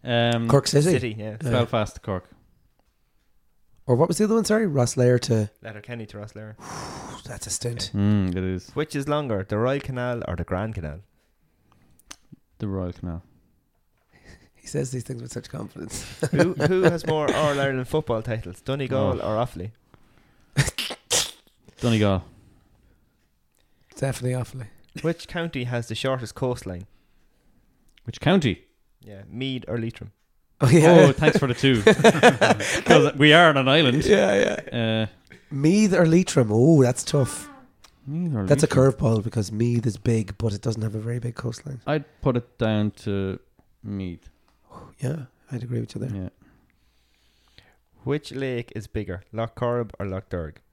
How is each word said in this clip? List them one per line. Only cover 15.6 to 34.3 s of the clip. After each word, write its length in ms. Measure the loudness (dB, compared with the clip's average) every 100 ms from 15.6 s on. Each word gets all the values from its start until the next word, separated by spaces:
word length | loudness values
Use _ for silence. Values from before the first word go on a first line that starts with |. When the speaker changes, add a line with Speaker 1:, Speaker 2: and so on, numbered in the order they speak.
| -14 -14 -14 -12 -14 -8
Speaker 2:
<laughs> 100 | -4
Speaker 3:
Who, 200 | 2 0
who 280 | 2 0 4
has 240 | 2 2 -2
more 240 | -2 -2
All 240 | 0 0 0
Ireland 300 | -2 -2 -4
football 320 | -6 -2 -6
titles, 380 | -4 -8 -8 -12
Donegal 600 | -8 -6 -4 -2 -2 -2
Speaker 1:
Oh. 40 | -4
Speaker 3:
or 100 | -4
Offaly? 260 | -4 -6 -14 _ _ _ _ _ _ _ _ -2 -2 -4 -10 -10 _ -4 -4 -10 _ _ -20 _
Speaker 1:
Donegal. 440 | 0 2 2 0 -4 -20 _ _ _ _ _ _ _ _ _ _ _ _ _ _ _ -6
Speaker 2:
Definitely 400 | -6 -4 -4 -4
Offaly. 280 | -6 -10 -16 -18 _ -6
Speaker 3:
Which 260 | -6 -6 -8
county 360 | -8 -6 -6
has 240 | -4 -6 -6
the 60 |
shortest 400 | -6 -4 -4 -6
coastline? 520 | -6 -4 -4 -8 -12 -14 _ _ _ _ _ _ _ _ _ _ _
Speaker 1:
Which 160 | -16 -4
county? 440 | 2 2 2 -4 _ _ _ _
Speaker 3:
Yeah, 200 | -20 -20 -16
Meath 360 | -10 -8 -8 -8
or 100 | -8
Leitrim? 340 | -8 -12 -20 _ _ _ _ _
Speaker 2:
Oh, 80 | 4
yeah. 380 | 8 10 10 10
Speaker 1:
Oh, 40 |
thanks 240 | 8 2 4
for 80 | 0
the 60 |
two. 280 | 2 2 6
Speaker 2:
<laughs> 1000 | 6 8 6 8 4 6 0 0 0 -4
Speaker 1:
'Cause 300 | 6 6 6 4
we 160 | 6
are 160 | 8 8
on 60 | 4
an 120 | 4
island. 360 | 4 4 2
Speaker 2:
Yeah, 540 | 4 4 4